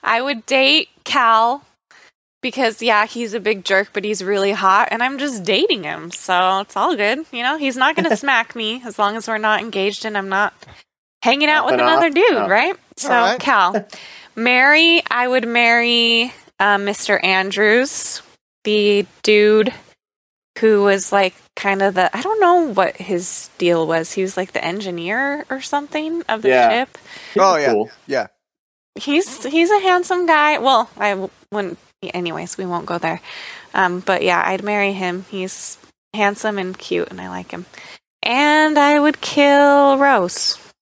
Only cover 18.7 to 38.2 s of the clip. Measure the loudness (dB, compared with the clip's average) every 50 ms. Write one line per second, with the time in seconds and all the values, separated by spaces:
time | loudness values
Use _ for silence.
18.7 | 0 2 2 2 2 0 0 -4 _ _ _ 2 4 6 6 6 4 4 2 0
19.7 | -2 -8 -20 _ _ _ _ _ _ _ _ _ _ _ _ _ _ 0 2 2
20.7 | 4 4 4 4 2 2 0 0 0 2 2 0 -2 -8 _ _ _ -6 -2 -2
21.7 | 0 2 0 0 2 2 0 0 0 -4 -4 -4 0 2 4 4 4 4 2 0
22.7 | 0 0 0 0 -2 -8 -8 -6 -4 -4 -4 -4 -6 -6 -8 -10 _ _ 0 0
23.7 | 2 2 0 0 -2 -2 -2 -4 -4 -4 -4 -4 -4 -6 -8 -6 _ -6 -6 -4
24.7 | -6 -6 -8 -8 -8 -8 -6 -6 -4 -4 -2 -4 -4 -6 -8 _ -10 -10 -8 -6
25.7 | -6 -6 -6 -6 -8 -8 -6 -4 -6 -8 -4 -4 -6 -2 0 2 4 4 4 4
26.7 | 2 0 -2 -4 _ -20 _ -20 -20 -20 -20 -6 0 2 2 4 2 2 0 0
27.7 | 0 0 -4 -6 -10 _ _ -6 -4 -4 -4 -6 _ _ _ _ _ _ _ _
28.7 | _ _ _ _ _ -12 -6 -2 -2 0 -2 -2 -8 -10 -10 -2 0 0 2 4
29.7 | 2 2 2 2 2 2 0 -2 -2 -2 2 2 2 4 4 2 0 0 2 2
30.7 | 2 2 2 -2 -6 -2 -2 -2 -2 -2 -6 -10 _ _ _ _ -8 -6 -6 -6
31.7 | -8 -12 _ _ _ _ -14 -10 -8 -6 -6 -6 -6 -8 -10 -10 -10 -10 -8 -6
32.7 | -6 -6 -6 -6 -6 -4 -4 -4 -4 -6 -10 -16 -18 -16 -16 -16 -18 -20 -20 -6
33.7 | -2 0 0 0 0 -4 -2 -2 -2 0 2 0 2 2 0 0 -2 -4 -4 -4
34.7 | -2 -2 -2 -2 -2 -4 -6 -6 -6 -8 -10 -12 -10 -10 -10 -8 -10 -12 -12 -14
35.7 | -14 _ _ _ _ _ _ _ -4 -2 0 0 0 -2 -6 -4 -4 -4 -6 -8
36.7 | -10 -12 -8 -6 -4 -4 -4 -6 -10 -14 -14 -12 -12 -12 -12 -12 -14 -16 -16 -16
37.7 | -20 -20 -20 -20 -20 -20 _ _ _ _